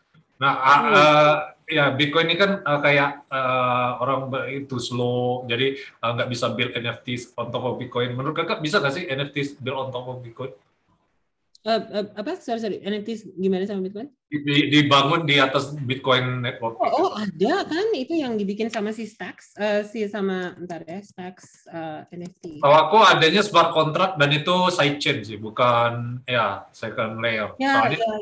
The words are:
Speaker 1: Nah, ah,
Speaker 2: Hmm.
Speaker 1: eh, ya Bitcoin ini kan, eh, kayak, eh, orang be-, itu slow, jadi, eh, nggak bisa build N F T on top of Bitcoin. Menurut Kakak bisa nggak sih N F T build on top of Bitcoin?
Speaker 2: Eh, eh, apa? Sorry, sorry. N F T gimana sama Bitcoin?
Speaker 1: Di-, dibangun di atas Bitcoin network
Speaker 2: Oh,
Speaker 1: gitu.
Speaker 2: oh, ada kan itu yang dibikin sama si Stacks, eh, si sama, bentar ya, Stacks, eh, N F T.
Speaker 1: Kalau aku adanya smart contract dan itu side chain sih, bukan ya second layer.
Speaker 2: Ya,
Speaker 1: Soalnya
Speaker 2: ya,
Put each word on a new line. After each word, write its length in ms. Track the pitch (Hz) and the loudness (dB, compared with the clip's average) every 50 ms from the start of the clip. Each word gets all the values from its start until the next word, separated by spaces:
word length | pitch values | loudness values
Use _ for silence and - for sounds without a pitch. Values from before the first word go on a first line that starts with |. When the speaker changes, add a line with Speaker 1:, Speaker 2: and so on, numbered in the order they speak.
| _ _ _ _ _ _ _ _ | _ _ _ _ _ _ _ _
Speaker 1:
Nah, 120 | 135 139 139 | 0 0 0
ah, 220 | 135 127 131 143 143 | 2 4 6 6 6
Speaker 2:
Hmm. 160 | - - 156 | 6 6 6
Speaker 1:
eh, 400 | 147 147 151 151 151 151 151 151 147 - - - _ _ - 160 | 6 8 8 8 6 6 6 4 2 -2 -8 -12 _ _ -4 0
ya 80 | 151 143 131 127 | 2 2 2 2
Bitcoin 400 | 123 147 147 147 160 165 165 170 | 0 0 0 2 2 2 2 2
ini 80 | 170 | 2
kan, 240 | 202 190 190 190 - | 2 2 2 -2 0
eh, 160 | 147 147 143 | 0 0 2
kayak, 300 | 143 147 143 139 143 143 143 - - _ | 4 4 4 4 2 2 -2 -6 -12 _
eh, 640 | 143 131 131 127 127 127 127 123 123 123 123 123 127 123 | -4 -2 0 0 0 2 2 2 2 0 0 -2 -2 -2
orang 320 | 123 131 135 131 135 127 127 | -2 -2 -2 -2 -2 -4 -6
be-, 160 | 131 117 127 135 | -6 -6 -6 -6
itu 240 | 139 139 - 131 120 | -8 -8 -8 -6 -6
slow, 640 | - - 123 123 123 123 123 123 123 123 123 - - | -6 -4 -2 -2 -2 0 0 0 0 0 -2 -4 -4
jadi, 320 | 110 120 117 131 135 135 | -4 -2 0 0 0 -2
eh, 340 | - - - - _ - 117 120 | -4 -10 -16 -14 _ -4 -4 -2
nggak 160 | 117 - 123 120 | -2 -4 -4 -2
bisa 160 | 117 127 117 110 | -2 -2 -2 -2
build 160 | 120 120 123 - | -2 -4 -4 -4
N 160 | 127 117 117 | -6 -6 -6
F 160 | 113 - - | -8 -8 -8
T 80 | - 123 120 - - _ | -8 -8 -8 -8 -12 _
on 160 | - 113 - 110 | -10 -8 -6 -6
top 120 | 123 123 123 | -4 -4 -4
of 80 | 110 | -4
Bitcoin. 400 | - 131 - - 123 123 123 120 | -4 -8 -6 -4 -4 -4 -4 -4
Menurut 160 | 127 135 147 156 | -6 -6 -4 -4
Kakak 320 | 156 160 156 214 156 156 | -4 -2 -4 -4 -4 -4
bisa 160 | 151 175 208 | 0 0 2
nggak 140 | 143 135 135 | 0 0 -2
sih 80 | - 180 | -4 -6
N 160 | 135 135 135 | -6 -6 -6
F 160 | 147 143 - | -6 -6 -4
T 240 | 147 139 139 - - | -6 -6 -6 -8 -8
build 160 | 117 123 143 | -8 -6 -6
on 160 | 135 127 127 120 | -6 -6 -6 -8
top 160 | 123 127 127 | -8 -8 -8
of 160 | 123 123 120 | -12 -12 -14
Bitcoin? 320 | 117 113 - 127 135 - _ _ _ _ _ _ _ _ _ _ _ _ _ _ _ _ _ _ _ _ _ _ | -16 -14 -12 -12 -12 -12 _ _ _ _ _ _ _ _ _ _ _ _ _ _ _ _ _ _ _ _ _ _
Speaker 2:
Eh, 160 | 214 226 220 - - - | 0 0 0 0 -4 -6
eh, 160 | 208 202 208 - 208 | -6 -6 -6 -8 -10
apa? 160 | 214 294 349 370 - | -8 -8 -8 -8 -6
Sorry, 160 | - 233 226 | -6 -6 -4
sorry. 240 | 220 208 175 - - | -4 -6 -6 -6 -6
N 160 | 196 208 214 | -6 -6 -6
F 60 | 202 | -6
T 160 | 220 226 208 214 180 - - | -8 -8 -10 -10 -14 -8 -2
gimana 240 | 190 190 190 180 190 | 0 0 2 0 -2
sama 240 | 202 208 196 185 | -4 -4 -4 -6
Bitcoin? 240 | 185 202 202 240 294 _ _ _ | -6 -8 -10 -14 -14 _ _ _
Speaker 1:
Di-, 400 | _ 147 147 143 143 143 143 143 | _ -6 -4 -2 2 2 2 2
dibangun 560 | 131 139 151 147 143 143 139 143 147 165 165 160 | 4 4 4 6 6 6 4 4 4 2 0 2
di 160 | 147 151 156 | 2 4 4
atas 320 | 139 - - 143 135 139 147 151 | 2 4 2 -2 -2 -2 -6 -8
Bitcoin 640 | 139 117 131 - - 135 127 127 127 123 127 127 123 | -4 -4 -4 -4 2 2 2 2 2 0 -2 -2 -4
network 320 | 120 127 - 113 113 113 | -6 -6 -4 -6 -6 -2
Speaker 2:
Oh, 80 | - 330 | -2 -2
Speaker 1:
gitu. 160 | - - 277 | 0 2 2
Speaker 2:
oh, 120 | 349 359 - | 2 0 0
ada 400 | 214 214 202 160 156 185 233 330 392 349 - | -4 -6 -6 -2 0 0 2 2 0 0 -2
kan 160 | 294 330 403 453 440 | -2 -2 0 0 0
itu 240 | 285 254 - 330 330 | -2 -2 -2 -2 -2
yang 160 | 294 247 226 | -2 -2 -2
dibikin 320 | 214 208 190 202 208 220 | -2 -2 -4 -4 -4 -4
sama 240 | 226 220 233 202 214 | -4 -4 -4 -4 -4
si 160 | 220 220 226 | -6 -6 -10
Stacks, 480 | 214 - _ 185 196 285 - - - - | -12 -12 _ -14 -14 -14 -16 -20 -20 -10
eh, 320 | - 202 214 208 208 208 | -6 -2 0 0 0 -2
si 160 | 208 - 233 214 202 | -4 -6 -6 -6 -4
sama, 480 | 208 214 190 196 190 185 180 175 - - | -4 -4 -2 -2 -2 -2 -4 -6 -8 -10
bentar 240 | 170 180 175 160 165 | -12 -12 -12 -12 -12
ya, 160 | - 165 196 208 | -12 -12 -12 -12
Stacks, 560 | - - - 180 180 185 - - - - - _ - | -16 -16 -14 -14 -14 -14 -16 -20 -20 -20 -20 _ -14
eh, 320 | - 165 160 160 156 156 - _ | -12 -10 -10 -8 -10 -12 -14 _
N 160 | - 175 175 | -14 -12 -12
F 80 | 180 - _ - | -14 -14 _ -16
T. 160 | 175 156 147 | -16 -8 0
Speaker 1:
Kalau 320 | 143 139 147 156 156 - | 4 6 8 8 6 6
aku 80 | 202 220 220 | 6 6 8
adanya 400 | 160 156 - 160 160 170 208 202 | 8 8 6 4 4 4 4 2
smart 240 | - 151 170 165 165 | 4 4 4 4 4
contract 480 | 160 160 156 151 147 165 185 190 - 151 | 2 2 0 2 2 0 0 0 2 2
dan 160 | 143 143 151 | 2 2 2
itu 400 | 151 147 180 180 185 180 180 175 | 0 0 0 0 2 2 2 2
side 240 | - 143 147 143 143 | 2 2 2 2 0
chain 240 | - 151 131 117 104 | -2 -2 -2 -2 -4
sih, 160 | 107 110 101 | -8 -10 -10
bukan 800 | 107 107 104 - 127 123 120 117 117 117 117 120 120 120 123 127 - | -10 -10 0 2 2 4 4 4 2 2 0 -2 -6 -6 -8 -8 -6
ya 400 | - 123 120 110 101 101 - - - _ | -2 0 0 0 0 -2 -6 -10 -18 _
second 480 | - - 110 107 - 113 110 110 110 113 | -10 -10 -8 -4 -4 -4 -4 -4 -4 -2
layer. 320 | 117 113 110 104 101 - - 262 | -2 -2 -2 -4 -6 -4 -2 0
Speaker 2:
Ya, 160 | 277 269 269 | 2 2 4
Speaker 1:
Soalnya 160 | 269 - - | 4 2 2
Speaker 2:
ya, 240 | 160 226 226 214 214 | 0 -2 -2 -2 -4